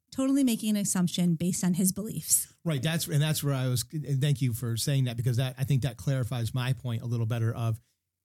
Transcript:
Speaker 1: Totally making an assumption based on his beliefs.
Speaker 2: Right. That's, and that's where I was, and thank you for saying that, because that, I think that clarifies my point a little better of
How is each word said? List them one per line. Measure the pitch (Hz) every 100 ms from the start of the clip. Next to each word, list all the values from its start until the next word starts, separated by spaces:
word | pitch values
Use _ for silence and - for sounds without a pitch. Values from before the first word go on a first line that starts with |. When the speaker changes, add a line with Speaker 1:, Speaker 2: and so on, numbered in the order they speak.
| _
Speaker 1:
Totally | - 269 277
making | 262 226 214
an | 208
assumption | 196 190 175 - 175 165
based | 175 -
on | 175 175
his | 190
beliefs. | 190 220 156 - - - _ 165
Speaker 2:
Right. | 143
That's, | 156 - -
and | 143
that's | 156 151
where | 143
I | 135 131
was, | 123 -
and | 156 139 135
thank | 147 143
you | 131
for | 113 120 113
saying | - 139 127
that, | 117
because | 117 120
that, | 131 127
I |
think | 131 139
that | 139 117
clarifies | - 131 113 127 110
my | 127 123
point | 131 127 117
a | 117
little | 117 113
better | 117 113
of | 117 117 110 _ _ _ _